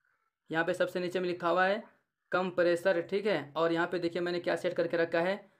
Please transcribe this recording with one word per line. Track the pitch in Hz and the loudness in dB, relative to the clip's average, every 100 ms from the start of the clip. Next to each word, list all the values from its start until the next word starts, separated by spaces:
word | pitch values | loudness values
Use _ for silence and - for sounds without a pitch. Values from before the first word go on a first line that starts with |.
| _ _ _ _ - | _ _ _ _ -6
यहाँ | 160 170 | -2 0
पे | |
सबसे | 170 180 185 | 0 0 -2
नीचे | 175 185 | -2 -2
में | 180 | -2
लिखा | 175 170 | -2 0
हुआ | 180 185 | 2 2
है | 208 - _ _ _ - | 0 -6 _ _ _ -4
कंप्रेसर, | 175 185 180 175 170 190 170 | -2 0 2 2 4 2 0
ठीक | 170 196 208 | 0 -2 0
है। | 165 139 156 | -2 -2 0
और | 165 | 0
यहाँ | 165 170 | 2 0
पे | 180 | -2
देखिए | 165 180 | -2 -2
मैंने | 175 175 | -2 -2
क्या | 170 170 | -2 -2
सेट | 180 | -2
करके | 175 170 165 | -2 0 0
रखा | 170 170 | 2 2
है, | 175 208 - | 0 -2 -8